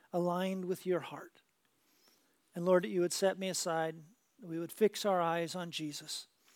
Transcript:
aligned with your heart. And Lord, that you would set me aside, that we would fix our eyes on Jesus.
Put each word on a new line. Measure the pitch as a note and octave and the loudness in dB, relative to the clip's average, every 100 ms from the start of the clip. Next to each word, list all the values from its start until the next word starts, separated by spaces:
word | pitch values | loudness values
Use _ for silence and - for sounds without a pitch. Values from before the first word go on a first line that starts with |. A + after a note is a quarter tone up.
| _ | _
aligned | F3 F3 F3 F#3+ F#3+ | 0 0 0 0 -2
with | F3+ F3 F3+ | -4 -4 0
your | F3 | 0
heart. | C3+ D3 - _ _ _ _ _ _ _ _ _ _ _ _ | -2 -12 -16 _ _ _ _ _ _ _ _ _ _ _ _
And | F3+ | -4
Lord, | F3 F3+ | 6 6
that | G#3+ | 6
you | F#3+ | 0
would | F3 | 0
set | - F#3+ F#3+ | 2 2 2
me | F#3+ | -4
aside, | E3+ F3+ E3 D#3+ D#3+ D#3+ _ _ _ | -2 0 0 0 -4 -16 _ _ _
that | F#3 | -10
we | E3 | -8
would | E3 | -6
fix | - G#3+ - | 2 2 4
our | G#3 F#3 | 0 2
eyes | E3+ E3+ E3 | 2 0 -2
on | F3+ E3+ | -6 -8
Jesus. | - D#3 C#3+ D#3 - - _ _ | -6 -6 -8 -10 -12 -12 _ _